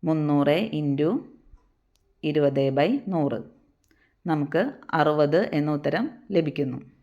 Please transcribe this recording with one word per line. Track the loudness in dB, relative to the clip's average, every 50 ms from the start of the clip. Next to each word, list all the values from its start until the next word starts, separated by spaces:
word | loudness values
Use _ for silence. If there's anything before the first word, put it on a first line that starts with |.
| -2 -2
മുന്നൂറ് | -2 0 0 2 2 2 4 2 2 0 0 -4 -4 -4
ഇൻറ്റു | -2 -2 0 0 0 0 0 -2 -6 -10 -20 -20 _ _ -20 -20 _ _ _ _ _ _ _ _ _ _ _ _ -6 -2
ഇരുപത് | 0 2 2 2 2 2 0 0 2 0
ബൈ | 0 0 0 -2 -4 -4
നൂറ്. | -2 -2 -2 -2 -2 -6 -10 -14 _ _ _ _ _ _ _ _ _ _ _ _ _ _ _ -4
നമുക്ക് | -2 -2 -2 -2 0 0 0 0 -4 -12 -14 _ 0 2
അറുപത് | 2 4 4 4 4 4 4 2 2 2 0 -2
എന്ന | 0 0 -2 -2
ഉത്തരം | -2 -2 -2 -2 -2 -4 -6 -10 -12 _ 0
ലഭിക്കുന്നു. | 0 0 0 -2 -4 -4 -4 -4 -10 -14 -16 _ _